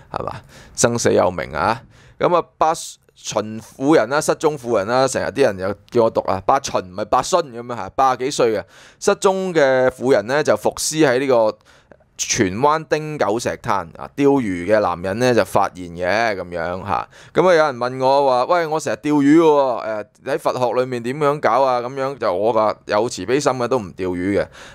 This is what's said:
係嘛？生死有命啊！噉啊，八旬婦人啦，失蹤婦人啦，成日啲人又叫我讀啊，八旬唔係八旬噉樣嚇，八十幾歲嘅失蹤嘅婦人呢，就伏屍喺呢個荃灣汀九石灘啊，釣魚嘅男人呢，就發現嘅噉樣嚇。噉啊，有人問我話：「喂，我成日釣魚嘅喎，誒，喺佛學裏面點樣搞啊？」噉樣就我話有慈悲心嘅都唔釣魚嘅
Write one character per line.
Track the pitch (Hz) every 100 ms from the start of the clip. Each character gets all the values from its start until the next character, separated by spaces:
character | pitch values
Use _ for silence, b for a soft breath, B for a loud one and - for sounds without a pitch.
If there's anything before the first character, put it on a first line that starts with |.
| B
係 | - 53
嘛？ | - - B B -
生 | 120 120
死 | 104
有 | 101 95
命 | 90 64
啊！ | 71 92 117 - b b -
噉 | 156 170
啊， | 160 _
八 | 160
旬 | 165 - - _ _ - 107 107 110
婦 | 107 - 135 156
人 | 113
啦， | 147
失 | 156 165
蹤 | 160 151
婦 | 120 110
人 | 98
啦， | 127 131
成 | 107
日 | 87
啲 | 104
人 | 127 95
又 | 95 104 _
叫 | 120
我 | 113
讀 | -
啊， | - 95 98
八 | 135
旬 | - 107
唔 | 92
係 | 92 107
八 | 127
旬 | 131 180
噉 | 151 117
樣 | 120 117
嚇， | 95 -
八 | 135
十 | 123
幾 | 127
歲 | 147 123 104
嘅 | - B B B
失 | -
蹤 | 196 196 190 185
嘅 | 160 135 131 127
婦 | - 120
人 | 123 104
呢， | 143
就 | 143 107
伏 | 113 -
屍 | - 156 151
喺 | 123
呢 | 139
個 | 120 110 - b b b - _ -
荃 | - - 95 98
灣 | 143 160 156
汀 | 156 156 147
九 | 101 113
石 | 113 82
灘 | 117 101 85 -
啊， | 69 -
釣 | 139
魚 | 139 110 87 87
嘅 | 107
男 | 95 85
人 | 92 104
呢， | 127
就 | 113
發 | 95 - 98
現 | 85 87
嘅 | 85 90 104 117 98
噉 | 87
樣 | 87 82 92
嚇。 | 101 69 55 B B
噉 | - 180
啊， |
有 | 165 156
人 | 120
問 | 123 131
我 | 131 139 139
話： | 123 127
「喂， | 175 160
我 | 156
成 | 131
日 | 107
釣 | 147
魚 | 147
嘅 | 143 160
喎， | 160 147 139 110 110 107 104 _
誒， | 120
喺 | 156
佛 | 139 117
學 | 123 113
裏 | 127
面 | 123
點 | 117 143
樣 | 143 147
搞 | 117 120
啊？」 | 135 123
噉 | 120
樣 | 139 135 139
就 | 107
我 | 92 107
話 | 110 107 - -
有 | 107 120
慈 | -
悲 | 92 135
心 | 139
嘅 | 127 120
都 | 131
唔 | 95
釣 | - 92
魚 | 90 92 95
嘅 | - B B